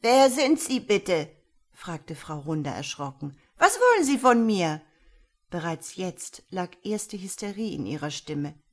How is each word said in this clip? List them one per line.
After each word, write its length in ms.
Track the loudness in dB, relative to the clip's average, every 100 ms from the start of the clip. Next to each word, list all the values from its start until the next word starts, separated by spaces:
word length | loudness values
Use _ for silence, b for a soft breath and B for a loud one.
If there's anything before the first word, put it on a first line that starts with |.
Wer 280 | 6 6 6
sind 280 | 6 2 2
Sie 220 | 2 -4
bitte?, 480 | 2 0 2 -2 -2 _ _ _ _
fragte 420 | _ -10 -10 -10
Frau 240 | -14 -10 -10
Runder 320 | -4 -4 -4
erschrocken. 680 | -6 -10 -8 -10 -8 -12 -12 b b
Was 200 | 2 4
wollen 280 | 4 4 4
Sie 120 | 4
von 280 | 4 4 4
mir? 340 | 2 0 -2 _ _ _ _ _ _ _
Bereits 460 | -8 -6 -8 -10 -8
jetzt 460 | -8 -8 -14 -16 _
lag 220 | -8 -8 -10
erste 380 | -6 -6 -6 -12
Hysterie 540 | -12 -10 -10 -6 -6
in 100 | -6
ihrer 260 | -8 -6 -8
Stimme. 440 | -10 -8 -6 -6 -10 _